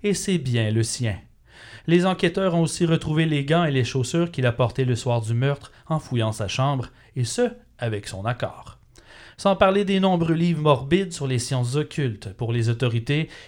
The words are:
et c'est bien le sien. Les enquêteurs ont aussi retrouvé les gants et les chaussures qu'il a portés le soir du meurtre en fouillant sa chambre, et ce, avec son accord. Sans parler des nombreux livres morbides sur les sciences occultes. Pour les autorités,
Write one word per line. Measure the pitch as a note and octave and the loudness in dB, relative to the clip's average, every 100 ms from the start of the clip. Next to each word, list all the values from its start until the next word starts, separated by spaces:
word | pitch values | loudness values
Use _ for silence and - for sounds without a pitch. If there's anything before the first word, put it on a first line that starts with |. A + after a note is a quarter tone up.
et | G#3 | 0
c'est | F#3 - F3+ | 0 0 0
bien | C3 A#2 A2 | 0 0 2
le | A2 | 2
sien. | A2+ - A#2 G2 - _ _ - - - - | 0 -2 -4 -4 -12 _ _ -20 -20 -12 2
Les | E3+ F3+ | 4 4
enquêteurs | F#3 F3 F3+ F#3+ | 2 0 0 0
ont | E3+ | 2
aussi | D#3+ - E3+ | 0 0 2
retrouvé | E3 - D#3 D#3+ | 2 0 0 2
les | D3 | 0
gants | C#3 E3 | 2 2
et | E3+ | 2
les | C3 | 0
chaussures | A#2+ C3+ B2 E3 E3+ | 0 -2 0 0 -2
qu'il | - B2 | 0 0
a | |
portés | A#2 B2 - | 2 0 0
le | B2+ | 0
soir | A#2 - A#2+ | 0 0 -2
du | A2 | 0
meurtre | A#2 C3+ C#3+ - - - | 0 0 -2 -8 -20 -6
en | D#3 | -6
fouillant | - A#2+ A2 | -2 -2 -2
sa | G#2+ G2+ | -2 -4
chambre, | - C3+ C#3 A#2 - - - | 0 0 0 -6 -12 -12 -6
et | |
ce, | A#2 - B3 A#3+ - _ | -4 0 -2 -2 -20 _
avec | A#2+ G#2 - | -6 -6 -8
son | F#2+ | -6
accord. | G#2 B2 G2+ - - - _ - - - - - | -6 -4 -6 -10 -20 -20 _ -20 -20 -20 -20 -4
Sans | G3 F#3+ | 0 4
parler | F#3+ G3 | 4 4
des | G3 G3 | 2 2
nombreux | F#3+ F3+ E3 | 4 2 2
livres | D#3+ F3 D#3+ | 2 2 2
morbides | D3+ C3+ C3+ F3+ F#3+ | 4 2 2 0 0
sur | E3+ C#3 | -6 -2
les | B2+ | -2
sciences | - C3 A#2+ | 0 -2 0
occultes. | C#3 D3 - C3+ G2+ G2+ | -2 -4 -2 -4 -4 -12
Pour | G2 A2+ | -6 -2
les | A#2+ A2+ | 0 0
autorités, | A#2 B2 A#2 A2+ D3 D#3+ - | 0 0 0 0 -2 -2 -10